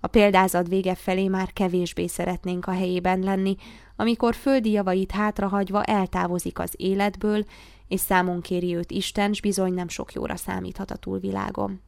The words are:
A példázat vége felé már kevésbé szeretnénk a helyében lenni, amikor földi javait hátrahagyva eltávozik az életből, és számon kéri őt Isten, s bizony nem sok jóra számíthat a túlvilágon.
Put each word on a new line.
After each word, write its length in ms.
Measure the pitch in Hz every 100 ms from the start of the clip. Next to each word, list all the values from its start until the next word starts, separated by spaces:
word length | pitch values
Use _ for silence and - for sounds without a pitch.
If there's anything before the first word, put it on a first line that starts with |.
A 60 | -
példázat 640 | 226 208 190 185 180 175
vége 260 | 190 185
felé 340 | 185 - 185 196
már 240 | 190 190
kevésbé 540 | - 190 180 175 - 175
szeretnénk 600 | - 175 180 180 180 180
a 40 |
helyében 500 | 185 185 180 180 185
lenni, 360 | 190 196 190 196 - - - -
amikor 380 | 220 233 233
földi 360 | 233 277 269 220
javait 400 | 208 190 185 190
hátrahagyva 720 | 196 214 208 196 202 190 202
eltávozik 760 | - 214 185 185 180 175 175 -
az 140 | 175 -
életből, 680 | 185 196 202 190 208 208 208 - - - -
és 120 | 190
számon 400 | - 185 180 175
kéri 340 | 170 180 180
őt 160 | 170 175
Isten, 420 | - - - 202
s 80 | 208
bizony 340 | 208 196 185
nem 140 | 180 175
sok 240 | - -
jóra 240 | - - -
számíthat 540 | - 185 - 185 196
a 60 | -
túlvilágon. 840 | - - 185 190 - - 101 190